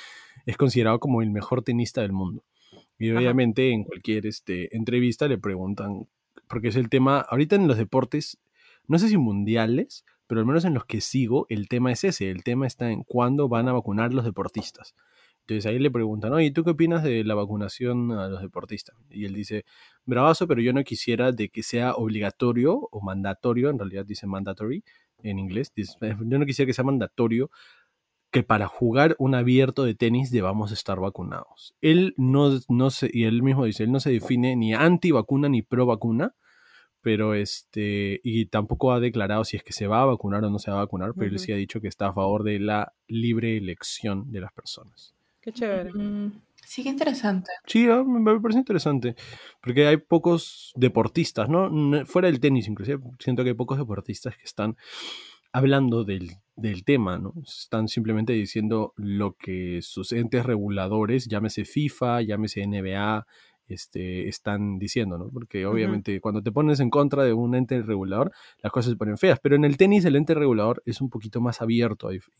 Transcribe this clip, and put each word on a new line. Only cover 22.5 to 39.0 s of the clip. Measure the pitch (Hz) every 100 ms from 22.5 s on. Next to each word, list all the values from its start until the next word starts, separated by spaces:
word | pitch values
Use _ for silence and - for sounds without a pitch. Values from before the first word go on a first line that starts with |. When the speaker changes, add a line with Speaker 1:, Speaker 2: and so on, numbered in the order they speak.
| 120 135 247 -
Speaker 1:
o | 110
mandatorio", | 98 98 98 95 127 120 139
en | 135
realidad | 98 95 98
dice | 104 101
mandatory | 98 98 95 107 165 - _ _ _
en | 110 98
inglés, | 98 98 147 -
dice, | 95 -
"Yo | 110 107 113 139
no | 143
quisiera | 131 131
que |
sea | 123 131
mandatorio | 135 101 - 117 113 139 - - _ _ _ _ _ _
que | 127
para | - 107 95
jugar | - 120 123 156 160
un | 131 127
abierto | 123 127 135 139
de | 127 107
tenis | 117 120 135
debamos | 123 92 104 101
estar | 104 - 92
vacunados". | 95 - 90 - - - - _
Él | 156 170 185 -
no, | 127 135 143 135 -
no | 123 131
se, | - 131
y | 120 110
él | 117
mismo | 135 135 117
dice, | 101
él | 110
no | 131
se | 143
define | 120 - 127 123 127
ni | 110 110
antivacuna | 160 175 180 135 107 135 143
ni | 127
pro | - 123 127
vacuna, | 110 117 113 202 - _ _ _ _ _ _
pero | 117 107 107
este, | 104 101 - - 107 104 101 101 101
y | 123 113 107
tampoco | 110 104 - 131
ha |
declarado | 123